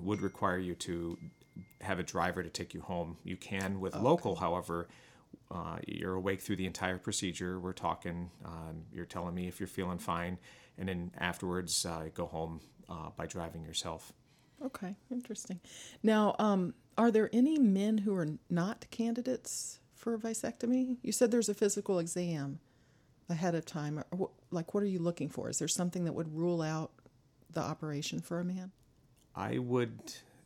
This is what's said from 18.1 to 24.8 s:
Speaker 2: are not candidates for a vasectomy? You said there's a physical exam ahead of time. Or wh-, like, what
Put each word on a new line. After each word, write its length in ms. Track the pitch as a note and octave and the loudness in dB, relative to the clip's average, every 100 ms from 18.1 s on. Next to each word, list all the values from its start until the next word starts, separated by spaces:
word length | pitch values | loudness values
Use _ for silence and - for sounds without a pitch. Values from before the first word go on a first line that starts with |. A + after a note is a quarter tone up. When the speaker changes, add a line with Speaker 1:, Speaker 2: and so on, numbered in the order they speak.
Speaker 2:
are 140 | F#3+ D#3 D3+ - | 2 0 -2 0
not 400 | F3 F#3 A#3 - | 2 2 -2 -8
candidates 920 | - A#3 A#3+ B3 B3+ - - - - _ | -2 0 0 0 -2 -4 -6 -8 -12 _
for 180 | - - | -8 -4
a 60 | A3+ | -2
vasectomy? 800 | A3+ A3 A#3 - A#3 B3+ B3+ B3 | -2 -2 -4 -2 2 2 2 0
You 120 | - | -2
said 180 | G#3 A#3+ | 4 6
there's 180 | A#3+ G#3+ | 6 4
a 60 | |
physical 440 | G#3 G3+ G3+ - F#3 | 4 2 2 2 2
exam 600 | E3+ F3+ F3 D#3+ C#3 D3 - _ _ _ _ _ - | 2 0 0 0 -2 -6 -12 _ _ _ _ _ -4
ahead 240 | E3 F3+ | 0 2
of 100 | E3 | 0
time. 340 | - D#3 D3 D3+ | -2 -4 -2 -4
Or 80 | - F3+ | -4 -4
wh-, 360 | - - _ | -4 -6 _
like, 200 | F3 E3 | -4 0
what 80 | G3+ | 0